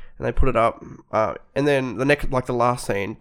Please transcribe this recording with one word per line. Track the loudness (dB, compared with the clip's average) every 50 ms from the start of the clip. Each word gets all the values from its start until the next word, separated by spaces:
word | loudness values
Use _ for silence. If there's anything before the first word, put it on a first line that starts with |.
| -18 -18 -12 -8
And | -6
they | -2
put | 2 4 4 4
it | 4
up, | 4 2 2 0 -2 -14 -18 -18 -20 -12 -4
uh, | 0 0 0 0 -2 -8 -12 _ -2
and | 0 2
then | 2 2 2 0 -2 -4
the | -2 2
next, | 2 2 0 0 -2
like, | -2 -2 -2
the | -2
last | 0 0 2 2 0 -2 -4
scene. | -4 -4 -4 -4 -6 -8 -8